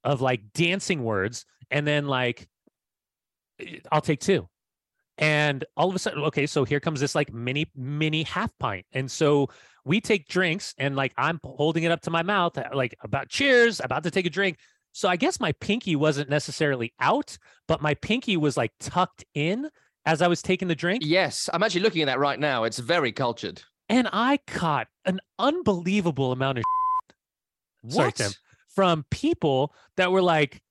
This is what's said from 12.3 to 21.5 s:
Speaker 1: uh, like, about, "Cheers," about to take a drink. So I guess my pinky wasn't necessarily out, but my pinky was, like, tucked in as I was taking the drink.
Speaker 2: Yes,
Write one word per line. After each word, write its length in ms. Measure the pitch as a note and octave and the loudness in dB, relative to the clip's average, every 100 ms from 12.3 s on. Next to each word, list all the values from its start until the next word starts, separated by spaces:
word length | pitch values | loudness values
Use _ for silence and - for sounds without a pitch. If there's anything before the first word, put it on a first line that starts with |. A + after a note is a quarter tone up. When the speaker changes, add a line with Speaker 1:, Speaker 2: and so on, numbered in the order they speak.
| G3+ E3+ - | 0 0 -2
Speaker 1:
uh, 140 | A#2+ | -4
like, 240 | C3+ B2 - | -2 -4 -6
about, 260 | A2+ C#3 - | -6 -6 -4
"Cheers," 520 | - C#4 B3 A#3 F3+ | -2 4 6 4 2
about 220 | C#3+ C3+ | -4 -2
to 60 | E3 | -2
take 160 | F#3+ E3+ | -2 -2
a 40 | |
drink. 280 | D3+ G3 E3 _ _ _ | 0 -2 -2 _ _ _
So 160 | - G3 | -2 0
I 80 | F3+ | 2
guess 220 | D#4 - | 0 0
my 120 | F#3 | -4
pinky 440 | - - A3+ F#3+ D3 | -2 -2 -2 0 2
wasn't 320 | D3+ C#3+ D3 | 2 2 0
necessarily 640 | D3 - - D3+ C3 A#2 _ | -2 -2 -2 0 0 -4 _
out, 400 | C3 B3 - - _ _ - | 2 2 -2 -14 _ _ -2
but 120 | D#3 | 0
my 140 | D3+ | 0
pinky 420 | D3 - A3+ - F3+ | -2 -2 -2 0 0
was, 200 | D3+ C3+ | 2 0
like, 160 | A#2 _ | -4 _
tucked 440 | - - F3 _ - | -4 -2 -2 _ -10
in 360 | D3 D#3 A3 D4+ _ _ _ | -4 -2 -2 -6 _ _ _
as 160 | - D#3+ | 0 2
I 60 | F3 | 2
was 140 | F3 | 2
taking 260 | - F#3 F#3 | 0 -2 0
the 60 | |
drink. 280 | D#3+ F3 A3+ D3+ | -2 0 -2 2
Speaker 2:
Yes, 420 | F3 E3+ - - | 2 2 -2 -4